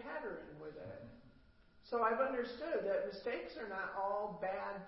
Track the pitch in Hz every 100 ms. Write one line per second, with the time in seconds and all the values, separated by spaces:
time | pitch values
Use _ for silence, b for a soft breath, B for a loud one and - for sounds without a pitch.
0 | 254 311 233 165 156 151 156 139 110 -
1 | 120 - - - - - - - - 233
2 | 226 233 269 254 240 - 320 254 190 190
3 | 202 196 240 302 - - 214 190 185 196
4 | 196 202 208 170 190 190 202 202